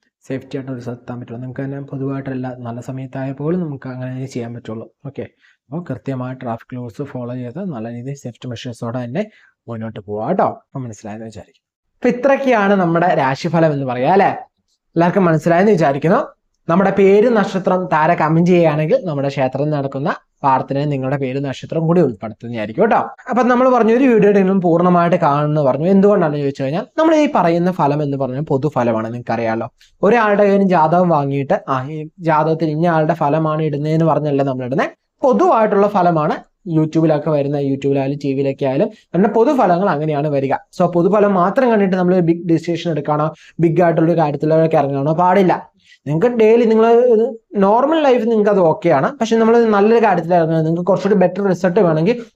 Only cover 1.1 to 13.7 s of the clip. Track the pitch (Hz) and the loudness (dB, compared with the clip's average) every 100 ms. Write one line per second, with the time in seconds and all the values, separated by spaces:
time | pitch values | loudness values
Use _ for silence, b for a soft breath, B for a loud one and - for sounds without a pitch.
1.1 | 123 123 120 127 127 139 139 135 135 135 | -14 -12 -12 -12 -8 -8 -10 -12 -8 -8
2.1 | 135 135 127 127 123 120 117 120 131 131 | -8 -8 -8 -8 -10 -12 -12 -12 -12 -12
3.1 | 135 135 135 147 180 160 139 131 127 127 | -10 -10 -6 -4 -4 -6 -10 -12 -12 -10
4.1 | 131 131 127 117 117 - 110 110 _ 135 | -10 -10 -10 -10 -12 -12 -12 -14 _ -16
5.1 | 131 104 b b b _ 156 175 120 - | -14 -14 b b b _ -12 -10 -10 -8
6.1 | 131 127 127 123 113 - 123 123 - 143 | -8 -8 -10 -10 -10 -10 -12 -12 -12 -12
7.1 | 127 120 127 120 143 202 120 113 120 131 | -10 -10 -10 -10 -10 -10 -10 -10 -10 -12
8.1 | 139 127 - 127 113 127 117 117 127 120 | -12 -14 -14 -12 -12 -12 -10 -8 -8 -8
9.1 | 147 220 b b _ - 117 113 110 104 | -8 -8 b b _ -14 -10 -10 -12 -10
10.1 | 104 117 196 151 - _ 139 123 107 107 | -8 -4 -2 -2 -4 _ -12 -12 -14 -16
11.1 | 107 110 95 - _ _ _ _ _ 247 | -14 -16 -18 -20 _ _ _ _ _ -4
12.1 | 240 277 269 269 226 196 202 170 165 175 | 0 0 0 2 2 2 2 2 2 2
13.1 | 160 135 139 170 131 156 | 2 0 -2 -2 0 0